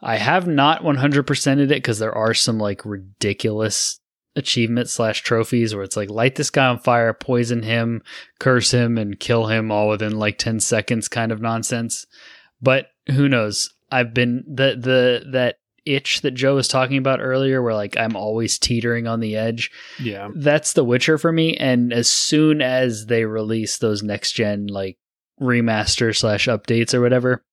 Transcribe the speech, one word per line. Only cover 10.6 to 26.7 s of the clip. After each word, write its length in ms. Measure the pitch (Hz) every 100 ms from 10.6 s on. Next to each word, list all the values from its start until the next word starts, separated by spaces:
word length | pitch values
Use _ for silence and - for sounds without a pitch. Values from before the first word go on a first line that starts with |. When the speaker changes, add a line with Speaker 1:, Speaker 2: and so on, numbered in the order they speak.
Speaker 1:
seconds 480 | - 113 - 117 -
kind 240 | 117 113
of 80 | 107
nonsense. 680 | 113 113 113 120 117 - - - - - _ -
But 280 | 131 135 - _ -
who 200 | 131 143
knows? 420 | 127 107 101 - _ -
I've 200 | 131 120
been, 320 | 117 120 123 -
the, 300 | 135 135 117
the, 520 | 123 131 123 120 139
that 240 | 131 123 - _ _ -
itch 360 | 135 - -
that 100 | 147
Joe 220 | 127 135
was 120 | 139 -
talking 300 | 131 131 139
about 240 | 135 131
earlier 420 | 131 131 135 131
where, 120 | 120
like, 220 | 107 101 -
I'm 200 | 113 104
always 420 | 107 110 113 -
teetering 480 | - 117 120 117 117
on 140 | 113
the 160 | 110 107
edge. 340 | 113 117 - - - -
Speaker 2:
Yeah. 300 | 120 98 101
Speaker 1:
That's 380 | 143 143 151 -
The 120 | -
Witcher 340 | 120 127 - 156
for 120 | 170
me, 260 | 165 160 -
and 360 | 135 123 120
as 160 | 120 117
soon 540 | - - 151 156 151
as 440 | 127 127 127 107 107
they 180 | 117
release 540 | 110 110 110 113 107 -
those 240 | 113 104
next 300 | 107 101 -
gen, 340 | - 104 104 101
like, 320 | 101 95 - _ _ _ -
remaster 760 | 127 120 117 107 101 - 117 107
slash 300 | 113 104 -
updates 480 | 107 -